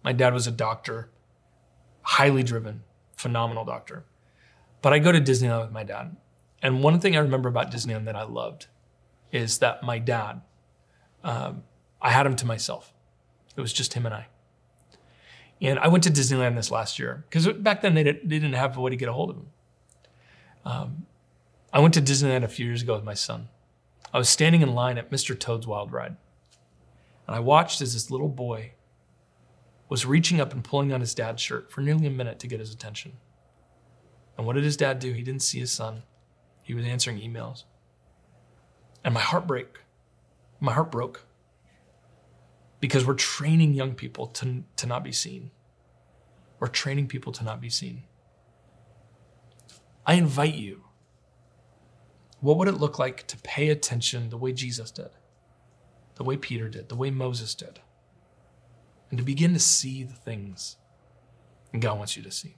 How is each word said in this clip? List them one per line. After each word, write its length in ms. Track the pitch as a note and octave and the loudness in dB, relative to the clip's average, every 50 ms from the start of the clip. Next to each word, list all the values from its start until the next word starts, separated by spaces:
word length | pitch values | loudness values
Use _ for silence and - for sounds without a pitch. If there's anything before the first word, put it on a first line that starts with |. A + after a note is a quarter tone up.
| _ | _
My 80 | - | 0
dad 220 | B2+ B2 C3 B2 B2 | 2 4 4 4 4
was 140 | B2 A#2 A#2+ | 4 -2 -2
a 40 | |
doctor, 580 | A#2 A2+ A#2 A2 A2+ A2 - - A2+ A2+ A#2 - _ _ _ _ _ _ _ _ _ _ _ _ _ _ _ _ _ _ | -2 -2 -2 -2 -2 -4 -6 -10 -10 -10 -12 -14 _ _ _ _ _ _ _ _ _ _ _ _ _ _ _ _ _ _
highly 400 | _ - - - C#3 C#3+ C#3 C3 | _ 0 4 6 6 6 6 4
driven, 420 | B2+ A#2+ A#2+ A#2 A2+ A2 G#2+ A2+ - _ _ _ _ _ _ | 2 0 -2 -4 -6 -8 -12 -12 -14 _ _ _ _ _ _
phenomenal 500 | - - B2+ A#2+ A#2 A#2 A#2 A#2 A2+ A2+ | -8 -6 -2 0 0 0 0 -2 -6 -8
doctor. 400 | - A#1+ A2+ - - - - D#3+ _ _ _ _ _ _ _ _ _ _ _ _ _ _ _ | -8 -8 -10 -10 -14 -16 -18 -18 _ _ _ _ _ _ _ _ _ _ _ _ _ _ _
But 120 | - C#3 C#3 | 6 6 6
I 60 | D3+ | 8
go 120 | D3+ F3 | 8 8
to 80 | F3 D#3+ | 6 6
Disneyland 420 | C#3+ C3 C3 B2 B2 B2 A#2 A#2 | 6 6 4 4 4 2 2 0
with 100 | A2+ A2 | -2 -4
my 120 | G#2+ A2 G#2+ | -8 -10 -8
dad. 320 | G2 G2+ G#2+ B2 - E3 - _ _ _ _ _ _ _ _ | -8 -8 -10 -10 -12 -14 -18 _ _ _ _ _ _ _ _
And 220 | - C3+ B2+ C3 C3+ | 0 0 2 4 6
one 160 | D3 D#3+ F3 | 6 6 6
thing 160 | E3+ G3+ E3+ | 4 4 4
I 40 | D#3 | 4
remember 300 | D3+ C#3+ C3 C3 B2+ B2 | 4 4 2 0 0 0
about 220 | A#2+ A#2 - B2 | 0 0 0 0
Disneyland 340 | A#2+ A#2+ A2 A#2+ A2+ A2 A2 | -2 -6 -4 -4 -4 -4 -4
that 100 | A2 A2 | -6 -6
I 80 | A2 A2 | -8 -8
loved 440 | A2 A#2 A#2+ A#2 A2+ - - - - _ _ _ _ _ _ _ _ _ _ _ _ | -8 -8 -8 -8 -8 -10 -12 -20 -20 _ _ _ _ _ _ _ _ _ _ _ _
is 280 | - B2+ A#2 A2+ A2 - | -4 -2 -2 0 0 2
that 240 | - A#2+ A2+ - - | 2 2 2 0 -4
my 160 | B2 A#2+ A#2 | -4 -4 -2
dad, 420 | A#2 A#2+ A#2+ A#2 G#2+ G#2 A#2 - - _ _ _ _ _ _ _ _ _ _ _ _ _ _ _ - | 0 0 0 0 -2 -6 -8 -12 -16 _ _ _ _ _ _ _ _ _ _ _ _ _ _ _ -6
um, 400 | E3+ A#2+ A#2 C3 - - C3 - _ _ _ _ _ _ _ | -4 -4 -4 -4 -6 -8 -10 -14 _ _ _ _ _ _ _
I 100 | - B2+ | 0 4
had 140 | A#2+ C3 C#3 | 4 6 6
him 100 | C#3 C3 B2 | 4 2 0
to 80 | - | -2
myself. 480 | A#2+ A2+ A2+ - - B2 - - - _ _ _ _ _ _ _ _ _ _ _ _ - | -4 -4 -4 -4 -6 -8 -8 -10 -18 _ _ _ _ _ _ _ _ _ _ _ _ -10
It 60 | - | -8
was 120 | C3 A2+ - | -6 -4 -4
just 200 | - B2+ - - | -2 -4 -2 -4
him 120 | A#2+ A#2+ | -4 -4
and 100 | A#2 G#2+ | -4 -6
I. 120 | G#2+ A2+ - _ _ _ _ _ _ _ _ _ _ _ _ _ - _ _ _ _ _ - - - - - _ _ | -8 -12 -16 _ _ _ _ _ _ _ _ _ _ _ _ _ -20 _ _ _ _ _ -20 -20 -20 -20 -20 _ _
And 180 | - C3 C#3 B2+ | 0 2 2 4
I 80 | - D#3+ | 6 6
went 160 | E3+ F3+ E3+ | 8 8 6
to 80 | F3 | 6
Disneyland 440 | D#3 C#3+ C3+ B2 C3+ C3 B2+ B2 A#2+ | 4 4 4 2 2 2 2 2 2
this 140 | A#2 A2 - | 0 -2 -2
last 300 | A#2+ A2+ A2 G#2 - - | -2 -2 -2 -4 -6 -6
year, 260 | B2+ A#2+ B2 C3+ - _ | -6 -6 -6 -8 -12 _
'cause 160 | - E3 E3 F#3+ | 0 2 2 2
back 340 | A3 - G#3 G#3+ G3+ G3+ | 0 2 2 2 2 4
then 140 | - G3+ E3+ | 4 4 4
they 80 | D#3 D#3 | 6 6
did, 260 | D#3 D3 - - F3+ | 4 2 0 -2 -2
they 100 | D3+ D#3 | 0 0
didn't 140 | D3+ D3 C3 | 0 0 0
have 240 | B2 C3 C3+ B2 B2+ | 0 0 0 -2 -2
a 40 | |
way 100 | B2+ B2+ | -2 -2
to 60 | B2+ B2 | -2 -2
get 120 | C3 A#2+ | -4 -4
a 40 | A#2 | -2
hold 180 | B2+ E3 - | -2 -4 -4
of 60 | - - | -6 -10
him. 100 | - - _ _ _ _ _ _ _ _ - _ _ _ _ _ _ _ - - - _ - _ _ | -14 -18 _ _ _ _ _ _ _ _ -20 _ _ _ _ _ _ _ -20 -20 -20 _ -20 _ _
Um, 420 | - A#2+ - - B2 C3+ D3+ - - _ _ _ _ _ _ _ _ _ _ _ _ - | -6 -6 -4 -6 -6 -8 -10 -12 -16 _ _ _ _ _ _ _ _ _ _ _ _ 6
I 60 | C#3 | 8
went 140 | D3 E3 D#3+ | 8 8 8
to 60 | E3+ | 6
Disneyland 420 | C#3+ C3 C#3 C3+ C#3+ C#3 C3 B2+ A#2+ | 4 4 2 2 2 2 2 2 0
a 40 | A2 | -2
few 180 | - - B2 | -4 -4 -4
years 180 | A#2+ A#2+ A#2+ A#2+ | -4 -2 -4 -2
ago 100 | A#2+ A2+ | -2 -2
with 100 | G#2+ G#2+ | -2 -4
my 100 | G#2+ G2+ | -8 -6
son. 360 | G2+ - - A#2 A2+ A2+ A#2 _ _ _ _ _ _ _ _ _ _ _ - - | -6 -6 -6 -6 -10 -10 -16 _ _ _ _ _ _ _ _ _ _ _ -4 -2
I 60 | B2 | 0
was 100 | B2 A#2 | 2 2
standing 320 | - - D3+ D#3+ E3+ E3+ | 4 6 6 8 8 8
in 140 | D#3 C3+ B2 | 6 6 4
line 220 | A#2+ B2 B2+ B2 A#2+ | 2 0 0 -2 -4
at 140 | A#2 - | -6 -6
Mister 220 | C#3 C3+ - - C3 | -4 -4 -4 -4 -6
Toad's 320 | - - - A#2+ A#2 A2+ | -6 -4 -4 -4 -4 -4
Wild 260 | A#2 G#2+ G#2 G#2 - | -6 -6 -6 -6 -6
Ride. 260 | - - - - - - _ _ _ _ _ _ _ _ _ _ _ _ _ _ _ _ _ _ _ _ _ - | -6 -8 -8 -8 -12 -14 _ _ _ _ _ _ _ _ _ _ _ _ _ _ _ _ _ _ _ _ _ -6
And 80 | G#2 | -6
I 40 | A2+ | -2
watched 420 | A#2 B2+ C#3+ D#3 E3+ E3 - - | 2 6 6 6 6 4 -2 -4
as 120 | C#3+ B2+ A#2+ | -4 -4 -4
this 180 | A#2 A2 - | -6 -6 -6
little 180 | B2+ C3 D3 D3+ | -4 -4 -4 -4
boy 440 | C3+ B2+ B2 A#2+ A2+ A2 A2 A#2 - _ _ _ _ _ _ _ _ _ _ _ _ _ _ _ _ _ _ _ _ _ _ _ | -4 -4 -6 -6 -6 -8 -8 -14 -16 _ _ _ _ _ _ _ _ _ _ _ _ _ _ _ _ _ _ _ _ _ _ _
was 160 | - B2+ A2+ | -4 -4 0
reaching 340 | B2+ C#3 E3 E3 - F3 E3 | 2 4 4 4 4 2 2
up 140 | C#3+ B2+ - | 2 0 -2
and 100 | C3 A2+ | -10 -8
pulling 300 | - - C#3 C#3 C#3 C3+ | -2 -2 0 0 0 -2
on 80 | C3 | -2
his 140 | B2 A#2 - | -4 -4 -4
dad's 260 | - A#2 A2+ A2+ A#2 | -4 -6 -6 -4 -6
shirt 300 | - - B2 B2 - - | -6 -6 -6 -8 -10 -10
for 100 | - - | -8 -4
nearly 240 | C#3 C#3+ D3+ D#3 D#3 | 0 2 2 2 2
a 60 | C#3+ | 0
minute 260 | C3+ B2+ B2+ A#2 A2+ - | -2 -4 -6 -6 -8 -10
to 80 | - B2 | -10 -10
get 120 | A#2+ A2 | -8 -8
his 120 | A2 A2 | -8 -10
attention. 460 | A2 A2 - A2 G#2+ - - - - B2 _ _ _ _ _ _ _ _ _ _ _ _ _ _ _ _ _ _ _ _ _ _ _ - | -14 -14 -16 -14 -14 -14 -14 -14 -18 -20 _ _ _ _ _ _ _ _ _ _ _ _ _ _ _ _ _ _ _ _ _ _ _ -6
And 80 | A#2 | -4
what 80 | A2+ B2 | -2 0
did 100 | C#3 C#3+ | 2 2
his 140 | D3+ C#3+ - | 0 2 2
dad 220 | - C3+ C3 B2+ | 2 0 0 -2
do? 120 | B2+ B2+ | -4 -6
He 120 | A#2+ A2+ B2 | -6 -6 -6
didn't 180 | B2+ C3 C3+ | -6 -6 -4
see 180 | - - - B2+ | -2 -2 -2 -4
his 120 | B2 B2 | -4 -4
son. 320 | - - A2 A2 A2+ A2+ A#2 _ _ _ _ _ _ _ _ _ _ _ | -4 -6 -6 -8 -10 -12 -16 _ _ _ _ _ _ _ _ _ _ _
He 120 | _ - A#2+ | _ -10 -6
was 120 | A#2+ A#2 | -6 -4
answering 320 | A#2+ B2 B2 - - A#2 G#2 | -4 -2 -2 -2 -2 -2 -8
emails. 460 | G#2 A#2 A#2 A#2 A#2 A#2 B2 - - _ _ _ _ _ _ _ _ _ _ _ _ _ _ _ _ _ _ _ _ _ _ _ _ _ - _ _ | -8 -10 -10 -10 -10 -12 -12 -16 -18 _ _ _ _ _ _ _ _ _ _ _ _ _ _ _ _ _ _ _ _ _ _ _ _ _ -20 _ _
And 100 | C3 A#2 | -2 0
my 80 | A2+ | 0
heart 260 | - - E3 F3 F3+ F3 | 0 0 0 -2 0 -2
break, 320 | C#3+ B2 - - _ - - _ _ _ _ _ _ _ _ _ _ _ _ _ _ _ | -4 -4 -4 -10 _ -20 -20 _ _ _ _ _ _ _ _ _ _ _ _ _ _ _
my 140 | - C3+ A2+ | -2 0 2
heart 180 | C3 D#3+ D#3+ | 2 0 0
broke. 340 | - A#2+ B2 B2 - - - _ _ _ _ _ _ _ _ _ _ _ _ _ _ _ _ _ _ _ _ _ _ - _ _ _ _ _ _ _ _ | -2 -6 -6 -6 -8 -14 -20 _ _ _ _ _ _ _ _ _ _ _ _ _ _ _ _ _ _ _ _ _ _ -20 _ _ _ _ _ _ _ _
Because 260 | - C3+ - C#3 B2 B2+ | -4 2 2 2 2 2
we're 80 | C#3 | 0
training 580 | C3 - - - - C#3+ D3 D#3+ E3 E3 D3+ C#3+ | 0 0 -4 -2 -4 0 4 6 6 6 6 4
young 220 | C3+ C3 C3+ B2 | 2 0 -4 -6
people 320 | - - B2+ A#2+ - B2+ B2 | -8 -12 -14 -10 -10 -12 -10
to, 360 | - - - B2+ B2+ B2+ - _ _ | -10 -8 -6 -6 -6 -6 -8 _ _
to 100 | - - | -8 -6
not 180 | A#2+ A#2+ B2+ - | -4 -4 -6 -6
be 80 | C3+ | -6
seen. 380 | B2 - - - B2+ B2+ A#2+ B2+ _ _ _ _ _ _ _ _ _ _ _ _ _ _ _ _ _ _ _ _ _ _ | -6 -6 -6 -6 -10 -14 -16 -18 _ _ _ _ _ _ _ _ _ _ _ _ _ _ _ _ _ _ _ _ _ _
We're 80 | - B2 | -8 -4
training 400 | - - - C#3 C3+ C#3+ C#3+ B2+ | -4 -4 -4 -2 0 -2 -2 -2
people 240 | - C3 B2 - B2 | -4 -8 -10 -10 -10
to 100 | - A#2 | -8 -8
not 160 | A2 A2 A#2 | -8 -8 -8
be 100 | B2 A#2+ | -8 -6
seen. 340 | A#2 - - B2 A#2+ B2 B2 - _ _ _ _ _ _ _ _ _ _ _ _ _ _ - _ - _ - _ _ _ - _ _ _ _ - _ _ - - - - _ _ _ _ _ | -6 -6 -6 -6 -12 -14 -16 -20 _ _ _ _ _ _ _ _ _ _ _ _ _ _ -20 _ -20 _ -20 _ _ _ -20 _ _ _ _ -20 _ _ -20 -20 -20 -20 _ _ _ _ _
I 80 | - D#3 | 4 4
invite 400 | F3+ E3+ D3+ C3 C3+ C#3+ D#3 D#3 | 4 4 2 2 2 0 0 0
you, 300 | D3 G#2+ G2 F#2+ - - - _ _ _ _ _ _ _ _ _ _ _ _ _ _ _ _ _ _ _ _ _ _ _ _ _ _ _ _ - _ | -2 -8 -12 -12 -16 -20 -20 _ _ _ _ _ _ _ _ _ _ _ _ _ _ _ _ _ _ _ _ _ _ _ _ _ _ _ _ -16 _
what 160 | - C#3 D3+ D#3+ | 4 4 4 6
would 100 | F#3 G3 | 4 2
it 60 | F#3+ | 2
look 260 | - D3 D3 D3 - | 2 -2 -2 0 -2
like 260 | C3 C3 B2+ - - - | -2 -2 -4 -8 -14 -14
to 100 | - - | -16 -14
pay 300 | - - - - C#3+ D3+ | -12 -10 -4 0 2 2
attention 600 | D3+ D3 - - A#2+ A#2 A#2 - - B2 A#2 A2+ | 2 0 0 -4 -4 -2 -2 -2 -4 -4 -6 -8
the 80 | A2+ A#2 | -8 -6
way 140 | B2 C3 | -6 -4
Jesus 400 | B2+ B2 C3 B2 A#2 A2+ A2+ A2 | -4 -4 -6 -6 -8 -8 -10 -12
did, 180 | - - - - - - _ _ _ _ _ _ _ _ _ _ _ _ _ _ _ _ _ _ _ | -14 -16 -16 -16 -18 -20 _ _ _ _ _ _ _ _ _ _ _ _ _ _ _ _ _ _ _
the 80 | - C3 | -6 -4
way 140 | B2+ C3+ C#3 | -4 -4 -4
Peter 320 | - - B2 A#2 A2+ G#2+ | -4 -6 -6 -6 -6 -8
did, 200 | G#2+ G2+ G#2 - | -10 -12 -14 -12
the 60 | A#2+ | -6
way 140 | A#2 C3 C#3 | -4 -4 -4
Moses 460 | C3+ C3 C3 B2+ B2+ A#2+ A2+ G#2+ - | -2 -4 -4 -4 -6 -6 -6 -8 -10
did, 240 | - - - - - _ _ _ _ _ _ _ _ _ _ _ _ _ _ _ _ _ _ _ _ _ _ _ _ _ _ | -10 -12 -18 -18 -20 _ _ _ _ _ _ _ _ _ _ _ _ _ _ _ _ _ _ _ _ _ _ _ _ _ _
and 80 | - A#2+ | -6 -4
to 60 | B2 | -2
begin 300 | C3 C#3 C#3 E3 E3+ F3+ | -2 0 2 4 4 4
to 60 | E3 | 4
see 440 | - - - - - C3 C3 C3+ C3 | 4 4 4 2 0 -4 -8 -8 -10
the 100 | B2+ C3 | -12 -14
things 640 | - - - A#2 G#2+ G2 G2+ F#2+ F2+ - - - _ _ _ _ _ _ _ _ _ _ _ _ _ _ _ _ _ _ _ - A#2 | -16 -12 -12 -10 -10 -10 -14 -14 -14 -14 -14 -14 _ _ _ _ _ _ _ _ _ _ _ _ _ _ _ _ _ _ _ -4 -2
God 180 | A2+ A2+ G#2 G#2 | -2 0 -2 -2
wants 180 | G#2 G#2 - | -6 -8 -8
you 60 | - | -10
to 80 | A2 G2 | -10 -10
see? 280 | - - - - - | -10 -10 -12 -12 -20